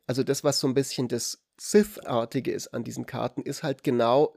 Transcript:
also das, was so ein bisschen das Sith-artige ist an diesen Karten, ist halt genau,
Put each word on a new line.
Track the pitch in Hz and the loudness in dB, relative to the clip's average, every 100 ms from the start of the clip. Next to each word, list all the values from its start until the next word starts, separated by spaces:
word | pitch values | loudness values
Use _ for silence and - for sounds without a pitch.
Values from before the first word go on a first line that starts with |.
| - | -6
also | 131 | -2
das, | 131 139 | 0 0
was | 147 135 | 0 2
so | 139 | 2
ein | |
bisschen | 127 135 - 120 | 0 0 -2 -2
das | 120 - - _ - | -2 -6 -10 _ -16
Sith-artige | - 208 208 - - 117 117 135 117 | 2 4 4 -2 -4 -2 0 -2 -2
ist | - - | -4 -6
an | 123 | -8
diesen | 117 120 | -8 -8
Karten, | 123 123 123 - | -8 -6 -6 -6
ist | - 139 | -8 -6
halt | 151 135 | -6 -4
genau, | - 120 117 131 151 | 0 2 4 4 4